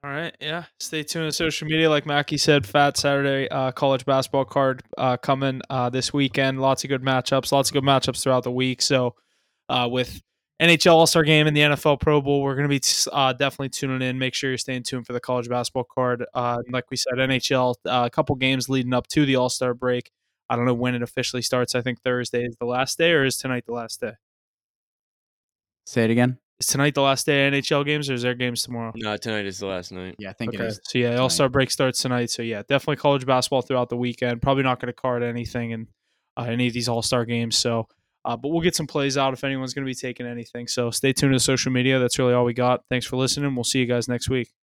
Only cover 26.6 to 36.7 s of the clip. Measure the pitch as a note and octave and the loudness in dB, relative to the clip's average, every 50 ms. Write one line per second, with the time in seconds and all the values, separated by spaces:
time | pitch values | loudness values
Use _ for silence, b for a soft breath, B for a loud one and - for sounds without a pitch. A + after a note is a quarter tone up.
26.6 | - - - C3+ C#3 D3 D3 D3 C#3 C#3 C3+ C3 - - D3 C#3 C#3 C#3 C#3 C#3 | -4 -4 0 2 0 2 2 2 2 2 2 0 0 0 2 2 2 2 2 0
27.6 | C#3 - D#3+ C#3+ C#3+ C#3+ D3+ D3+ D3 C#3 C3 A#2+ A#2+ B2 B2 B2 B2+ B2 A#2+ A2+ | 0 0 0 0 0 0 -2 -2 -2 -4 -4 -2 -2 -2 -2 -2 -4 -4 -4 -4
28.6 | - - A#2+ A#2 A#2 A2+ G#2+ A2+ A2 G#2+ G#2+ G#2 - A#2 A2 G#2+ G2+ G2 F#2 F#2+ | -6 -6 -6 -8 -8 -8 -10 -8 -6 -4 -4 -4 -4 -4 -4 -4 -4 -6 -8 -8
29.6 | G2+ G2 F#2+ F2+ F2+ - G2 F2+ F#2 F#2 - - G#2 F#2+ F#2+ _ A#2 A2+ A2+ G2+ | -6 -6 -6 -6 -8 -10 -12 -12 -12 -12 -12 -14 -14 -16 -10 _ -8 -8 -6 -6
30.6 | A#2+ A2+ G#2+ G#2+ _ - - B2+ A#2+ A#2+ A#2+ A#2+ C3 B2+ - - C#3+ C3 B2+ C#3 | -6 -6 -6 -8 _ -4 -2 0 0 2 2 2 2 0 2 2 0 2 2 2
31.6 | C3 B2+ - - C#3+ C3 B2 - - C3 B2+ B2 A#2+ A#2 - - A#2 A2+ A2+ G2+ | 0 0 0 0 0 0 0 -2 -2 -2 -2 -2 -2 -4 -4 -6 -6 -6 -6 -8
32.6 | G#2 _ C#3 C#3 - - D3 - - D3 C#3+ C#3 B2+ B2+ C3 B2+ A#2+ - C#3+ C3 | -2 _ 0 0 2 0 -4 0 2 2 2 2 2 2 2 2 2 0 0 -2
33.6 | A#2+ - C3+ B2+ B2 A#2+ B2 A#2+ B2 B2 A#2 - B2+ B2 A#2+ A#2 - C#3 C#3 C3+ | 0 0 0 0 0 0 -2 -2 -2 -4 -2 -2 -2 -2 -2 0 2 2 2 2
34.6 | C3+ C3 B2+ A#2+ - A#2+ A#2+ - - C3 B2 A#2+ A#2+ A#2+ A#2 A#2+ A#2 A2 - B2 | 2 0 0 -2 -4 -8 -8 -4 -2 -2 0 0 -2 -2 -4 -6 -6 -6 -6 -6
35.6 | A#2 A2+ A#2 A2+ A2+ - _ _ _ _ _ _ _ _ _ - A#2+ A#2+ A#2 A#2+ | -6 -4 -6 -8 -10 -12 _ _ _ _ _ _ _ _ _ -8 -4 -4 0 0
36.6 | B2+ B2 | 0 0